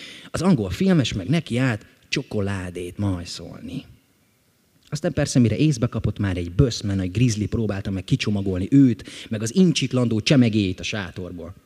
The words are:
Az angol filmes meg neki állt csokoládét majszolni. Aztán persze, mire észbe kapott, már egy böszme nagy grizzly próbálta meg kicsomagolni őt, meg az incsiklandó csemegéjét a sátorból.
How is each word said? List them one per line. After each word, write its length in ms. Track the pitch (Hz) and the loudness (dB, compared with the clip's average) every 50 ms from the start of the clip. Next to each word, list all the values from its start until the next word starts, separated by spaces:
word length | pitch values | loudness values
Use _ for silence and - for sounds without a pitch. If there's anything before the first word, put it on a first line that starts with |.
| - - - - - - | -18 -18 -18 -20 -16 -10
Az 100 | - - | -6 -2
angol 280 | 151 190 190 120 104 92 | 2 2 4 4 2 0
filmes 440 | 87 - 190 190 185 165 127 - - | -2 0 2 2 4 2 2 0 -2
meg 140 | 110 85 90 | -4 -2 -2
neki 280 | 143 170 156 - 117 120 | -2 -2 -2 -2 -2 0
állt 280 | 131 131 117 107 - - _ _ _ - | 0 0 0 -2 -6 -12 _ _ _ -6
csokoládét 880 | - - 135 - - 107 98 98 101 95 90 90 87 90 90 90 90 - | -6 -6 -4 -4 -4 -4 -2 -2 -4 -6 -6 -8 -10 -10 -10 -10 -6 -4
majszolni. 880 | 101 101 92 87 87 85 - - 85 82 82 82 80 - - 143 - - - _ _ _ _ _ _ _ _ _ _ _ _ _ _ _ _ _ _ - | -4 -4 -4 -4 -8 -12 -14 -14 -14 -14 -16 -14 -14 -12 -12 -12 -12 -14 -20 _ _ _ _ _ _ _ _ _ _ _ _ _ _ _ _ _ _ -12
Aztán 240 | - 147 - 175 151 | -10 -6 -4 -4 -2
persze, 260 | - 147 139 - 139 | -2 -2 2 4 4
mire 180 | 123 110 - - | 4 4 4 4
észbe 300 | 139 156 151 113 117 120 | 2 2 2 2 0 -2
kapott, 320 | - 113 - - 101 - | -2 -2 -2 -2 -2 -2
már 180 | 104 98 92 90 | -2 -2 -2 -2
egy 140 | 87 85 | -4 -2
böszme 440 | 85 95 143 127 117 - - 104 98 | 2 4 4 4 4 -2 -4 -2 -2
nagy 160 | 95 92 90 | -2 -2 -2
grizzly 340 | 90 113 123 123 107 104 104 | 0 2 2 2 2 0 -2
próbálta 460 | 92 - 113 113 104 104 95 95 - | -2 -2 -2 -2 -2 -2 -4 -4 -4
meg 120 | 98 95 90 | -6 -6 -4
kicsomagolni 640 | - 143 127 - - 104 101 98 98 92 90 92 - | -2 -2 -2 0 0 -2 -2 -2 -2 -2 -2 -2 2
őt, 320 | - 139 139 131 113 - - - - - - - | 6 6 6 6 4 0 -6 -16 -16 -16 -12 -8
meg 120 | 110 107 | -8 -6
az 140 | 107 113 120 | -4 -2 2
incsiklandó 680 | 190 190 180 151 - 139 123 - 127 123 117 113 107 | 4 4 4 4 2 -2 -2 0 0 0 2 0 0
csemegéjét 580 | 101 - 160 139 123 117 104 110 101 92 92 - | 2 4 6 6 6 6 4 2 2 0 0 -4
a 40 | 87 | -6
sátorból. 720 | - - 110 98 85 - - 92 87 90 87 82 85 - - _ | -6 -6 -6 -8 -8 -10 -10 -10 -10 -10 -12 -14 -14 -16 -18 _